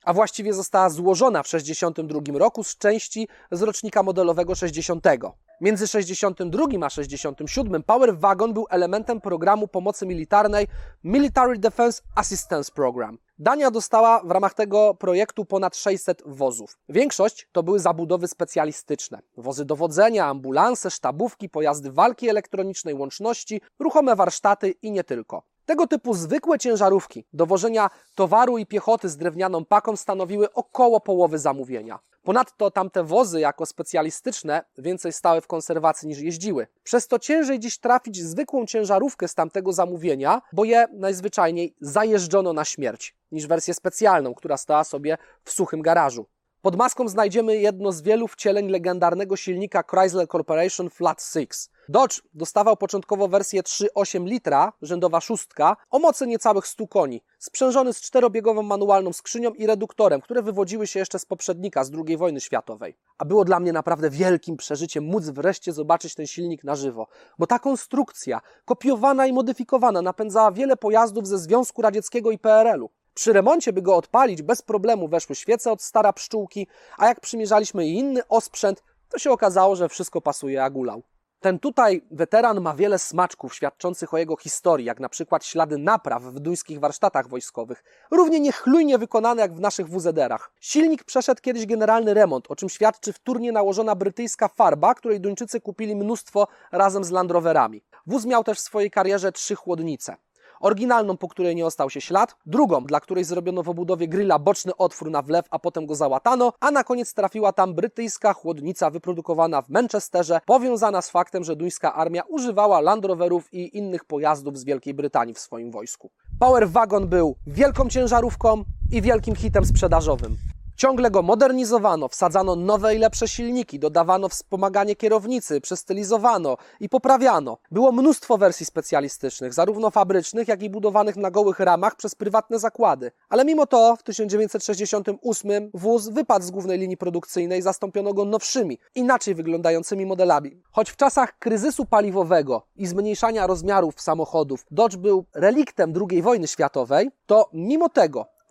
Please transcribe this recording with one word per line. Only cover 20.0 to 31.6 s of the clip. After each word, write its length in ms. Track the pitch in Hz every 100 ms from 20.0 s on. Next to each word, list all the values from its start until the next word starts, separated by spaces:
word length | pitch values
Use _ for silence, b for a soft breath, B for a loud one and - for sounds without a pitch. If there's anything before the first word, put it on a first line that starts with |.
| 220 214 147
ambulanse, 640 | 139 135 143 226 247 185
sztabówki, 580 | - 131 147 233 - 196
pojazdy 420 | 151 151 147 139
walki 380 | 135 233 233 240
elektronicznej, 640 | 208 - 190 190 185 160
łączności, 680 | 139 139 - 226 240 - 214 b -
ruchome 360 | - 311 262 208
warsztaty 540 | 175 - 202 202 196
i 220 | - 214
nie 120 | 196
tylko. 400 | - 120 - - - _ -
Tego 220 | 302 233
typu 260 | 294 247
zwykłe 460 | 185 160 294 330 302
ciężarówki 680 | 247 208 190 196 - 117 -
do 120 | 156 165
wożenia 440 | 185 226 220 196 b b -
towaru 420 | 185 214 247 233
i 80 | 202
piechoty 440 | 208 - 226 185
z 80 | 143
drewnianą 480 | 170 160 185 165 156
paką 300 | 208 226 208
stanowiły 580 | - 190 175 202 208
około 460 | 240 - - 240 220
połowy 400 | - 180 170 151
zamówienia. 600 | 143 139